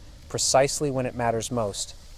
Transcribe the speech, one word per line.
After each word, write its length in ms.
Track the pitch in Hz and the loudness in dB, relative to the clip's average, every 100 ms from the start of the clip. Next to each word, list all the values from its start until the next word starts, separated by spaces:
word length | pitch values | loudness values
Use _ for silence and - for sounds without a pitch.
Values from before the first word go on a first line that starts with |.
| - - - | -12 -18 -8
precisely 640 | - - 131 139 - 147 | -2 4 6 6 2 0
when 160 | 131 127 | 0 -2
it 100 | 113 | 0
matters 360 | 117 113 107 | 2 2 0
most, 420 | 123 107 95 - - - | 0 -2 -2 -8 -10 -16